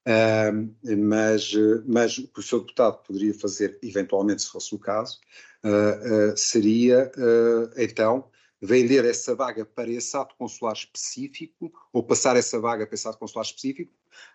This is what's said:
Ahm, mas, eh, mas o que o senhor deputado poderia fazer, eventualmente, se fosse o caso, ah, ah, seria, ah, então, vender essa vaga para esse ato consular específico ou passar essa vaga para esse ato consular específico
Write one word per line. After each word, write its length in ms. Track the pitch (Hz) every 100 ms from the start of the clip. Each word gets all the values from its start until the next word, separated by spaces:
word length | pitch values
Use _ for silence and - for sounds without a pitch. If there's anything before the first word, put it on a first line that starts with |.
| -
Ahm, 680 | 110 110 110 107 107 110 - 123 104
mas, 540 | 104 107 110 107 -
eh, 280 | 104 107 113 113
mas 320 | 117 117 -
o 100 | 127
que 120 | -
o 20 |
senhor 180 | - 120
deputado 420 | - - 113 -
poderia 320 | - 98 104
fazer, 440 | 101 104 95 98 -
eventualmente, 600 | 117 98 92 98 101 95
se 60 | -
fosse 260 | 92 -
o 40 | 107
caso, 400 | - 107 120 - _ - - _
ah, 60 | 107 104 104 104 120 107 107
ah, 40 | 107
seria, 760 | - 117 104 113 123 123 131 135
ah, 560 | 120 117 117 117 117 131
então, 540 | 113 - 110 131 - _ _ _
vender 400 | 98 127 120 135
essa 300 | 120 113 -
vaga 300 | 117 127 110
para 260 | 107 - 117
esse 260 | 120 - 143
ato 180 | - -
consular 360 | 160 - 117
específico 1000 | 107 - - - 127 139 - - - 165 - _
ou 100 | 123
passar 320 | 120 113 135
essa 240 | 123 - 117
vaga 280 | 117 113 107
para 80 |
esse 120 | 107 113
ato 120 | 110
consular 260 | 110 113
específico 480 | 107 - 135 135 - _ _ - -